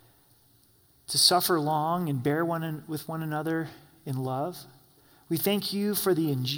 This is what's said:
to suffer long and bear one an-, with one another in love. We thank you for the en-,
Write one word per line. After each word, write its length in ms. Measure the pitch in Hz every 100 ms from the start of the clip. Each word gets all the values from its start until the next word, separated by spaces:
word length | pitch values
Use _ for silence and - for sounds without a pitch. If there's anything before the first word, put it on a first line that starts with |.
| _ _ _ _ _ _ _ _ _ _ -
to 100 | 143
suffer 420 | - 180 180 175
long 500 | 147 156 156 175 175
and 140 | 135
bear 220 | 139 147 170
one 180 | 165
an-, 200 | 160 156 -
with 200 | 156 -
one 160 | 160
another 460 | 156 151 156 160 156 - - _ -
in 120 | 131
love. 400 | 131 131 156 180 - - _ _ _ _ _
We 100 | 165
thank 360 | - 202 190
you 220 | 196 208 196
for 180 | 196
the 180 | 170 160
en-, 140 | 135 127